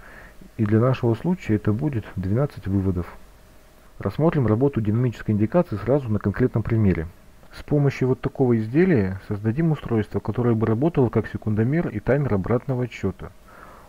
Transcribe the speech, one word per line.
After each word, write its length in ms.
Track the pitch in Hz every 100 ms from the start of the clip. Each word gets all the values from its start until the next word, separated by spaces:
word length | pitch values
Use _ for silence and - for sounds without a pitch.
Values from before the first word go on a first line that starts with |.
| - - - - - -
И 100 | 104
для 140 | 110
нашего 340 | 127 127 117
случая 400 | 110 165 185 -
это 180 | 104 107
будет 320 | 107 151 120 - 90
двенадцать 500 | 92 110 143 - 95
выводов. 400 | 98 95 87 85 - - - - - - - - -
Рассмотрим 480 | 98 - 160 151 110
работу 340 | 110 139 113
динамической 540 | 107 110 127 - -
индикации 420 | 104 107 175 175 101
сразу 320 | 101 143 123
на 120 | 104
конкретном 420 | 104 98 123 117
примере. 460 | - 110 101 82 82 - - - -
С 120 | -
помощью 440 | - 147 139 - 127
вот 120 | 131
такого 360 | 135 - 127 117
изделия 640 | 110 143 190 135 92 95 -
создадим 460 | 101 110 123 165
устройство, 480 | 147 - 113 104 101
которое 340 | - 107 120
бы 120 | 110 110
работало 420 | 110 160 151 117
как 180 | 113 -
секундомер 640 | - 110 107 113 160 -
и 100 | 107
таймер 360 | - 139 135
обратного 500 | 101 87 120 - 123
отсчёта. 480 | 123 - 98 - 80 - - - - -